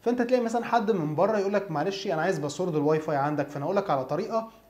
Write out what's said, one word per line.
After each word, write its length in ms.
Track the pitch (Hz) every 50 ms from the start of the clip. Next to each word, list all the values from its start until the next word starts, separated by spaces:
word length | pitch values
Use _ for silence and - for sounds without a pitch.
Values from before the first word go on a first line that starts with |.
فأنت 200 | _ 233 247 247
تلاقي 220 | 247 240 254 247 233
مثلا 220 | 226 220 233 233
حد 260 | - - 240 220 202
من 240 | 220 185 156 151 151
بره 220 | 143 180 202 220 208
يقول 160 | 190 196 202
لك: 180 | 202 196 -
"معلش 360 | 160 143 147 196 196 - - 214
أنا 140 | 175 156
عايز 180 | 156 185 190 160
password 360 | 143 143 143 - 180 180 160
الواي 240 | 151 143 147 156 156
فاي 160 | 156 - 156
عندك." 340 | 139 135 147 151 143 143 -
فأنا 160 | - 143 143
أقول 100 | 160 190
لك 140 | 202 196 -
على 160 | 156 135 131
طريقة 440 | - - - 202 - 220 220 220 - - - - -